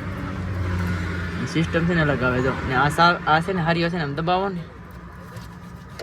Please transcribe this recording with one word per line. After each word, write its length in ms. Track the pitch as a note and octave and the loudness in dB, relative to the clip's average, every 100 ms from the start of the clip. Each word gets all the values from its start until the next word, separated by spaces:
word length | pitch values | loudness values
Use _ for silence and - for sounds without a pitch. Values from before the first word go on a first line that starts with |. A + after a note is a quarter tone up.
| - - - - - - - F2+ - - - - - - A#2 | -6 -6 -6 -4 -4 -2 -2 0 0 -2 -2 -4 -4 -4 -2
સિસ્ટમ 320 | D#3 D#3+ E3 E3+ | 0 2 2 2
છે 80 | |
ને 80 | F3 | 4
અલગ 220 | D3 C3+ | 2 2
આવે 180 | B2+ B2 | 2 2
જો. 100 | C3 B2 - | 2 0 0
ને 60 | C3 | 2
આ 140 | D3 | 4
સા-, 300 | D3 E3+ F3+ E3+ | 6 6 6 4
આ 120 | D#3+ | 4
છે 140 | E3+ | 4
ને 80 | F#3 | 0
હારીઓ 280 | E3 E3+ E3+ | 2 2 0
છે 80 | F3 | 0
ને 60 | |
આમ 120 | C#3+ C#3+ | -2 -2
દબાવો 340 | E3 F#3 G3 | 0 0 0
ને, 100 | F3+ D#3+ - - - - - - - - - - - - - | -4 -10 -14 -16 -16 -16 -16 -14 -14 -14 -14 -14 -14 -14 -14